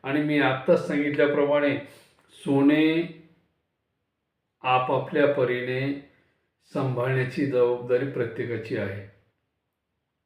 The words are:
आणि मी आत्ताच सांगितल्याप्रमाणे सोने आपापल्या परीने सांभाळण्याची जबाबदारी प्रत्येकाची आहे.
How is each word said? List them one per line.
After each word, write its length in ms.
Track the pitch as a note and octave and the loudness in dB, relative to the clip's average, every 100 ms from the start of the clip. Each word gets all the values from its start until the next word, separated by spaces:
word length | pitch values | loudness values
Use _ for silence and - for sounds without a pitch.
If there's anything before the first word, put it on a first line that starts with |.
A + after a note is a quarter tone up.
आणि 200 | C3 D3 | -4 -2
मी 160 | D3 D3 | 0 2
आत्ताच 500 | C3 C3 - E3 - | 2 0 2 2 2
सांगितल्याप्रमाणे 880 | D3 D3 D3 D3 D3 C#3+ D3 C#3+ A#2+ - - _ _ _ - | -2 -2 2 2 2 2 2 2 -2 -6 -20 _ _ _ -12
सोने 800 | - C#3 C#3+ D3+ D#3 E3 E3+ - - _ _ _ _ _ _ _ _ _ _ _ _ _ | -2 4 6 6 4 2 -2 -8 -20 _ _ _ _ _ _ _ _ _ _ _ _ _
आपापल्या 680 | B2+ B2+ C#3 C3 - D3+ C#3+ | 0 0 2 -2 -2 2 2
परीने 760 | C#3 B2 B2 B2 B2+ C#3 C#3+ - _ _ _ _ _ _ | 2 0 -2 -4 -4 -4 -6 -10 _ _ _ _ _ _
सांभाळण्याची 720 | D3 C3 A#2+ B2+ C3 B2+ - C#3 | -6 -4 -2 -2 0 -2 -2 -2
जबाबदारी 600 | B2 B2 B2 - B2 C#3 | 2 2 0 0 0 0
प्रत्येकाची 680 | C3+ A2+ - A#2 A2+ - A#2 | -4 -6 -6 -8 -8 -6 -6
आहे. 380 | G2 G2 - _ _ _ _ _ _ _ _ _ _ _ | -6 -8 -14 _ _ _ _ _ _ _ _ _ _ _